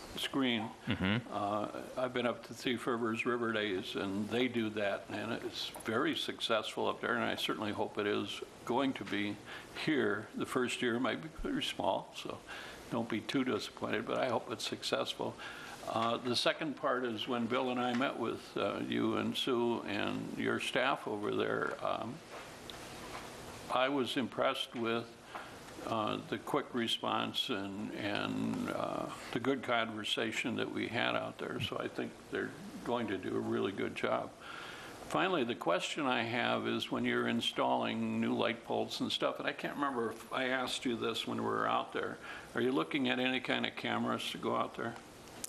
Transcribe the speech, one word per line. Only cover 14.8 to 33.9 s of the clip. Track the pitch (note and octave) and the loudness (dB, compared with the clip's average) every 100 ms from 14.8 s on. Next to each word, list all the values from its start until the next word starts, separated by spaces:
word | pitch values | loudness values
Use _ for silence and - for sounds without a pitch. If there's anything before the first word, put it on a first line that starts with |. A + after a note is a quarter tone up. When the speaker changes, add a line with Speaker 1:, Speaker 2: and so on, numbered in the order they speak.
| - B2 B2 - A#2 A#2 - - - - - | -2 0 0 -4 -6 -6 -10 -10 -12 -10 -4
Speaker 1:
Uh, | A2+ A2+ A#2 | 0 2 2
the | B2 A#2 | 0 2
second | E3 D3+ D#3+ B2 | 4 2 -2 -2
part | C#3+ B2+ | 0 2
is | B2 A2 C3+ | 0 -2 -2
when | A#2+ A#2 | 0 2
Bill | B2 B2+ | 2 2
and | B2 | 2
I | B2 | 2
met | A#2+ C#3 - | 2 0 0
with, | A2+ - - - | -2 -2 -4 0
uh, | A#2 G#2+ A#2+ | 0 0 0
you | A#2 A2+ G#2+ | 2 4 2
and | A2 A2+ | 2 0
Sue | - A#2+ A#2+ A2 - | 2 4 4 2 0
and | G2+ G2+ G#2 - - | 0 0 0 -4 -2
your | A2 A2+ | 0 0
staff | - C3+ C3 D3 B2+ | 2 2 4 2 0
over | G#2+ G#2+ G#2+ | -2 0 2
there, | G#2+ A2 - - | 2 2 0 0
um, | G2+ F#2+ A2 D#3 - - - - - - - - - - - - - - - | 0 0 -2 -8 -10 -12 -12 -12 -12 -10 -10 -10 -10 -10 -10 -12 -12 -10 -2
I | B2 C3 | 2 4
was | C#3+ A#2+ C#3+ | 4 2 0
impressed | A2 - B2+ C3 - B2+ | 0 2 2 2 -2 0
with, | A2+ A#2 A#2 - - - - - - - - | 2 2 -2 -10 -12 -10 -10 -12 -12 -8 -2
uh, | A2+ G#2+ G#2+ G#2+ | 2 2 0 -2
the | - | -6
quick | - D3 - | 0 0 0
response | B2+ A2+ - A#2 A2 A2+ A2 - | 0 2 0 2 2 0 0 0
and, | G2+ G2 G2 G#2+ | -2 -2 -4 -6
and, | - G2+ G#2 G#1 G#1 A1+ G#1 G1+ G1+ | -4 -2 0 0 0 0 0 0 0
uh, | - G1+ - - - | 0 -2 -4 -6 -4
the | B2+ | 0
good | B2 C#3 | 2 0
conversation | A2+ A#2 A2+ G#2+ G#2 - A2+ A2+ B2 G#2+ | 2 2 2 -2 -2 0 0 0 0 0
that | G#2+ | 0
we | G#2+ G#2 | 0 0
had | A#2 A#2+ A#2 | 2 2 2
out | A2 - | -2 -4
there. | - - | -4 -4
So | - - | -4 -2
I | A#2+ | -4
think | - A#2+ - - | -4 -6 -8 -6
they're | G#2 G#2+ - F#3+ - | -4 -4 -6 -10 -6
going | - A#2+ A2 | -2 0 0
to | F#2+ | -2
do | A2 A2+ | -2 -2
a | |
really | A2+ A2+ G#2+ | 0 2 2
good | G#2 G#2 | 0 -2